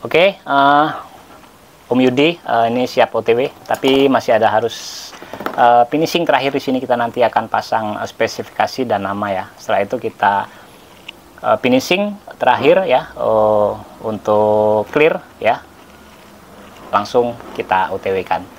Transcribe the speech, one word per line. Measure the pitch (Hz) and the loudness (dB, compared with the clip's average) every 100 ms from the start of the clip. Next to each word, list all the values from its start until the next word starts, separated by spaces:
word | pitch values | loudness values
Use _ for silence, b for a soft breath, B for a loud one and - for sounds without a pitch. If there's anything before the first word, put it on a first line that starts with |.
Oke, | 120 156 190 | 0 2 2
eh, | 190 - 139 139 143 151 - B B B B - - - - - | 0 -2 2 4 4 2 -4 B B B B -20 -20 -20 -20 -2
Om | 123 | 2
Yudi, | 127 123 151 | 2 4 0
eh, | 175 - 117 117 | 0 -4 0 0
ini | 120 127 | 0 -2
siap | - 113 | 0 0
O | 117 | 0
T | 113 117 | 0 0
W, | 139 - - | 0 -6 -6
tapi | 113 135 135 135 | -2 2 2 4
masih | 123 - | 2 2
ada | 113 110 | 2 2
harus, | 107 113 - - - - - B B - | 0 -2 -6 -16 -16 -18 -20 B B -10
eh, | - 120 120 120 | 2 4 6 4
finishing | 147 160 180 160 | 0 0 -2 0
terakhir | 139 135 | 0 0
di | 135 | -4
sini. | - 131 | -2 -4
Kita | 127 120 | -2 -2
nanti | 117 127 | -2 0
akan | 113 - 110 | 0 0 -2
pasang, | 107 - 113 107 104 | -4 -2 -4 -4 -6
eh, | 110 | -10
spesifikasi | - 113 - 110 - 110 - 123 | -4 -4 -4 -12 -4 -4 -2 -4
dan | 104 98 | -2 -2
nama | 101 104 | -4 -4
ya. | 92 92 - | -4 -6 -16
Setelah | - 101 101 | -4 -2 -2
itu | 127 | -6
kita, | 110 - 101 101 - B B B B B - - - - - | -8 -2 0 0 -4 B B B B B -20 -20 -20 -8 -2
eh, | 110 | 0
finishing | - 127 - 180 208 202 - - | 2 0 0 -2 -2 -8 -16 -4
terakhir | 127 117 135 180 185 | 0 2 4 2 2
ya, | 131 160 | -2 -2
eh, | - 117 110 107 107 104 107 104 - | -6 0 2 2 2 0 -2 -12 -12
untuk | 110 107 - 107 107 107 107 107 104 | -8 -6 0 2 2 2 2 0 0
clear | 151 156 202 - - | 2 2 0 -10 -4
ya. | 107 120 - - - - - - - - - - - - - | -2 -2 -6 -20 -20 -20 -20 -20 -20 -20 -20 -20 -20 -20 -4
Langsung | 101 104 127 120 120 - | -4 0 0 0 -4 -14
kita | - - 92 92 | -12 -4 -2 -2
O | 98 | -4
T | 98 | -4
W-kan. | 95 90 85 90 | -4 -2 -6 -6